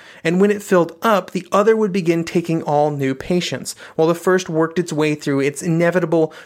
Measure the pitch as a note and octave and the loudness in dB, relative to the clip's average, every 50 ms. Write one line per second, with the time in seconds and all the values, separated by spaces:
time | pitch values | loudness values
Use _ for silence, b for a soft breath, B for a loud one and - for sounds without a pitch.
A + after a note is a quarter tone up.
0 | B B B B B E3 F3 F#3 G3 G#3 G#3 G3+ G3+ - F#3+ F3+ E3+ E3+ - - | B B B B B 0 2 2 4 2 2 0 -2 2 2 2 2 2 -2 -4
1 | - A3+ G#3+ F#3+ F3+ - - F#3+ D3+ - - G3 G#3 G#3+ A3+ A3 G#3+ G#3 F3+ G3+ | 0 2 2 2 0 -2 -6 -8 -6 -2 0 2 4 4 4 4 2 0 0 -2
2 | E3+ F3 E3 E3+ E3 E3 - F#3 E3+ E3+ E3 E3 - - D3 D3 D3 D3+ D3 C#3+ | 0 0 0 0 0 0 -2 -2 0 0 -2 -4 -2 0 0 2 2 0 0 -2
3 | C#3 C3+ C3+ C3+ - - F#3 F3+ F3 - C#3 B2+ - - - B B B B B | -2 -2 -4 -4 -4 -2 -2 -2 -2 -2 -6 -8 -10 -12 -14 B B B B B
4 | D#3+ D#3+ E3+ E3+ - F#3 F#3 F#3 F#3 - E3 D#3 E3 D#3+ E3 F3+ F3 F3 E3 D3 | 2 2 2 0 0 2 2 2 0 -2 -2 0 0 0 0 -4 -4 -2 -2 -2
5 | D3+ D3+ D3+ D3+ - D3+ C#3+ C#3 C3+ D3 D3 - F3+ F3+ E3 E3 E3+ E3+ E3 F3+ | 0 -2 -2 -2 -4 -2 -2 0 0 -2 -4 -4 -4 -2 0 0 2 2 0 0
6 | E3+ D#3+ E3 E3 D#3+ D#3 B B B | 0 0 0 0 0 0 B B B